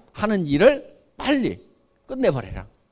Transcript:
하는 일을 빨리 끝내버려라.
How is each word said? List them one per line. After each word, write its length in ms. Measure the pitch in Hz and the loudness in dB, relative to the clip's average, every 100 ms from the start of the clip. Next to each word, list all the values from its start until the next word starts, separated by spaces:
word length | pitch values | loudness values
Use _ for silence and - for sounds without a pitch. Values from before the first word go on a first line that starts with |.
| _ | _
하는 340 | - 208 202 156 | -6 -2 -2 0
일을 480 | 143 233 277 - - _ - | 4 4 4 -6 -20 _ -8
빨리 420 | - 285 180 92 - _ _ _ - | -2 0 -2 -6 -14 _ _ _ -12
끝내버려라. 580 | 262 233 135 95 98 104 _ _ | -2 0 0 -6 -12 -16 _ _